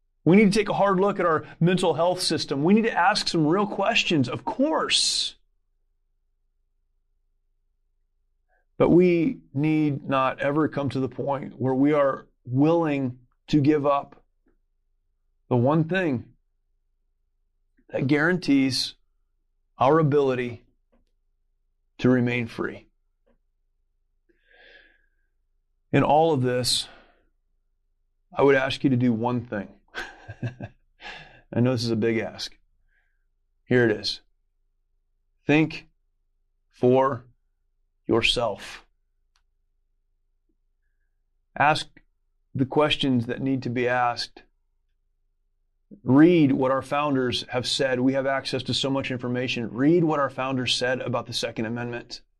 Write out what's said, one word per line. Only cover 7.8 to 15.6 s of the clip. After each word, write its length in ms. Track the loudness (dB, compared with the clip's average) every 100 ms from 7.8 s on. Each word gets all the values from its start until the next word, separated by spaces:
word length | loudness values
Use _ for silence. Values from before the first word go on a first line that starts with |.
| _ _ _ _ _ _ _ _ _ -2
But 80 | 4
we 520 | 6 6 4 0 -4 -8
need 560 | -4 -2 0 0 -4 -4
not 300 | -2 -2 -2
ever 280 | -2 0 -2
come 220 | -2 -4
to 100 | -4
the 80 | -6
point 460 | -6 -6 -6 -8 -6
where 160 | -2 2
we 180 | 2
are 320 | 4 2 0 -10 _ -4
willing 720 | 0 2 2 2 -2 -4 -8 _ _ -2
to 120 | 2
give 240 | 4 2 2
up 380 | 0 -2 -16 _ _ _ _ _ _ _ _ _ _ _ _ -4
the 60 |
one 280 | 0